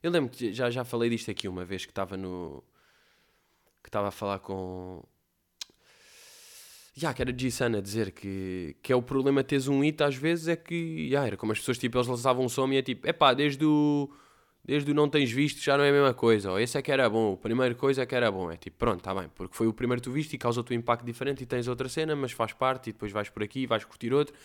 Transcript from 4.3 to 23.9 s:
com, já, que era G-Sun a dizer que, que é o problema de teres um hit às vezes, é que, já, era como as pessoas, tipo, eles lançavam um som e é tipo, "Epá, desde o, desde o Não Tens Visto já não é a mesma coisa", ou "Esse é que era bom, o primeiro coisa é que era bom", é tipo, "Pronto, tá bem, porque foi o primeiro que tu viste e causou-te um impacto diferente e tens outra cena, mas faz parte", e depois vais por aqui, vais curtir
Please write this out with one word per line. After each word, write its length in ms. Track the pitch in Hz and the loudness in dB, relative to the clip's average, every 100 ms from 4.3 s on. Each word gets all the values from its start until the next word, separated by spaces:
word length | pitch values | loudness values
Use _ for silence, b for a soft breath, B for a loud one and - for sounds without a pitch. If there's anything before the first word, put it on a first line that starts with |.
| 98 | -6
com, 640 | - 95 92 92 92 90 - _ _ _ _ _ - _ B B B B B B B B B B B | -6 -8 -8 -10 -12 -14 -18 _ _ _ _ _ -20 _ B B B B B B B B B B B
já, 200 | - 160 | -6 -6
que 80 | 127 | -2
era 140 | 127 123 | -4 -2
G-Sun 420 | 127 - 123 107 | -4 0 0 0
a 40 | |
dizer 300 | 98 107 104 | -2 -2 -2
que, 640 | - 98 95 95 92 82 - | -4 -8 -6 -6 -6 -8 -10
que 100 | - | 2
é 40 | 127 | 2
o 60 | |
problema 400 | 123 135 135 139 | 2 0 2 2
de 80 | 135 | 2
teres 180 | 143 131 | 0 2
um 140 | 139 | 2
hit 200 | 147 156 | 2 2
às 120 | 147 131 | 0 0
vezes, 320 | 151 170 160 | -2 -2 -2
é 80 | 165 | -4
que, 540 | - 170 165 160 151 | -2 -6 -4 -6 0
já, 160 | 139 127 | 0 0
era 120 | 101 | -2
como 140 | 110 | -2
as 60 | 107 | -2
pessoas, 180 | - 123 | -2 -2
tipo, 200 | 123 123 | 0 0
eles 100 | 123 | 0
lançavam 360 | 123 127 123 | 0 2 2
um 60 | 127 | 2
som 180 | 123 135 | 0 2
e 40 | 135 | 2
é 40 | |
tipo, 260 | 131 127 - | 0 -4 -4
"Epá, 260 | 170 143 | 4 6
desde 320 | 127 147 139 151 | 6 2 2 2
o, 440 | 151 147 147 143 B B B B B | 4 4 2 -2 B B B B B
desde 280 | - 147 143 | -2 -2 2
o 20 | |
Não 160 | 147 147 | 2 4
Tens 220 | 151 131 | 4 2
Visto 300 | 120 151 - | 2 0 0
já 160 | - 139 | 2 4
não 80 | 143 | 6
é 40 | |
a 40 | |
mesma 200 | 143 139 | 6 4
coisa", 380 | 120 117 110 98 | 4 4 4 4
ou 80 | 92 | 0
"Esse 180 | 117 143 | 0 -2
é 40 | |
que 100 | 135 | 0
era 180 | 135 123 | 2 4
bom, 240 | 110 110 | 4 2
o 40 | 95 | 0
primeiro 380 | 110 117 127 120 | -2 2 2 2
coisa 260 | 139 135 | 2 2
é 40 | 127 | 0
que 80 | |
era 160 | 127 117 | 2 2
bom", 220 | 95 87 | 0 -4
é 60 | 82 | -6
tipo, 200 | - _ | -14 _
"Pronto, 240 | 117 92 | -2 -2
tá 140 | 92 95 | -4 -6
bem, 140 | 82 | -6
porque 220 | - 92 - | -10 -14 0
foi 120 | 113 | 0
o 60 | |
primeiro 280 | 110 123 123 | 2 -2 -2
que 80 | 120 | -2
tu 20 | |
viste 220 | 135 151 | -4 -4
e 40 | 131 | -4
causou-te 360 | 120 120 120 | -2 -2 -2
um 20 | 120 | -4
impacto 300 | 117 117 120 | 0 -2 -2
diferente 360 | 113 131 135 | -6 -4 -4
e 20 | 127 | -4
tens 220 | 127 120 | -4 -2
outra 200 | 120 131 | -4 -4
cena, 280 | 160 156 151 | -4 -2 -2
mas 180 | 131 | -4
faz 180 | - 110 | -2 -4
parte", 380 | - 131 127 - | 0 -2 -2 -6
e 40 | |
depois 180 | 104 107 | -8 -6
vais 180 | 101 101 | -4 -6
por 120 | - | -6
aqui, 240 | 104 131 127 | -6 -4 0
vais 200 | 110 | -2
curtir 280 | - | -2